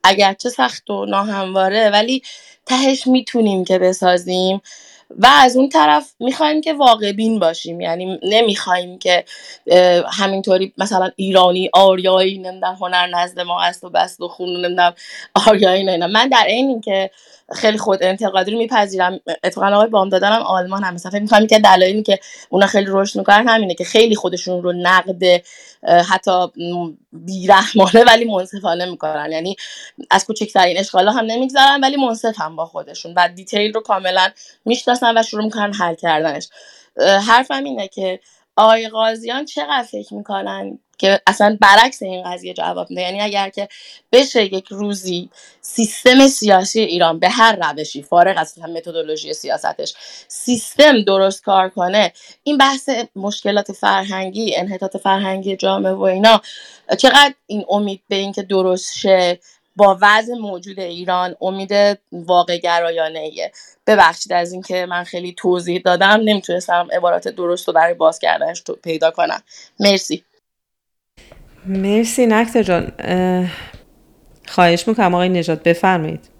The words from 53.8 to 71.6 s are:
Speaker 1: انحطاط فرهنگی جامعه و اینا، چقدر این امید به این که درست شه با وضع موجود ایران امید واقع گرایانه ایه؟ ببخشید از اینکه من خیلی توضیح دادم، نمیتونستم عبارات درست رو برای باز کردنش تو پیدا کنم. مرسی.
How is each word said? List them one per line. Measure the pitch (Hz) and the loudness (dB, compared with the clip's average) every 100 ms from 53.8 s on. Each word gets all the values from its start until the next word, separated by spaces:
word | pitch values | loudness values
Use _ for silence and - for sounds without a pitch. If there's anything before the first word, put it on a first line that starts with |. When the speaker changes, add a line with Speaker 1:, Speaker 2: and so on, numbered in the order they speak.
| 202 196 196 190 190 196 220 165 | 0 0 -2 -8 -8 -6 -4 -4
Speaker 1:
انحطاط | 185 190 190 196 | -4 -6 -8 -6
فرهنگی | 196 190 196 190 190 190 | -2 -2 -2 -6 -8 -4
جامعه | 196 196 190 | -4 -2 -4
و | 190 | -2
اینا، | 196 185 220 214 - - - _ - - | -2 2 4 2 0 -20 -20 _ -6 0
چقدر | 262 269 285 269 _ | 4 4 2 0 _
این | 208 - | -10 -4
امید | 208 202 190 _ | -2 -2 -8 _
به | 196 | -6
این | 196 | -6
که | 208 | -8
درست | 190 190 185 180 - - | -4 0 0 -2 -4 -6
شه | 202 190 180 175 _ _ _ - | 2 2 2 -4 _ _ _ 4
با | 202 185 | 4 6
وضع | 202 214 226 | 4 4 0
موجود | 240 208 180 196 196 | -8 -10 -10 -12 -12
ایران | 180 175 180 180 180 180 | -10 -8 -4 -2 -2 -4
امید | 185 196 196 202 202 202 _ | -6 -6 -2 2 2 0 _
واقع | 175 170 175 175 175 | -16 0 2 2 -2
گرایانه | 175 170 170 165 160 160 | -2 -2 -2 -4 -6 -6
ایه؟ | 156 - 82 - - _ - | -12 -10 -12 -12 -20 _ 0
ببخشید | 208 165 170 202 | 4 4 2 -4
از | 180 175 | -4 -4
اینکه | 185 185 180 180 | -10 -8 -6 -4
من | 175 | -8
خیلی | 175 180 180 175 | -8 -10 -10 -4
توضیح | - 180 175 175 180 | -2 -2 -2 -4 -2
دادم، | 180 196 214 | 2 4 4
نمیتونستم | 214 208 - 180 - 175 175 | 2 0 -2 -6 -2 -2 -2
عبارات | 180 175 175 190 | -2 0 0 -4
درست | - 175 180 - | -6 -4 -4 -2
رو | |
برای | 165 170 | 0 0
باز | 170 160 160 | 2 0 0
کردنش | 165 165 160 170 | -2 -2 -4 -8
تو | - 151 | -12 -12
پیدا | 170 160 160 | -8 -2 -2
کنم. | 165 156 - _ - - _ | -2 -4 -4 _ -20 -20 _
مرسی. | 202 196 - 185 _ _ _ _ _ _ _ _ _ _ _ - - _ | 0 0 -2 -10 _ _ _ _ _ _ _ _ _ _ _ -20 -20 _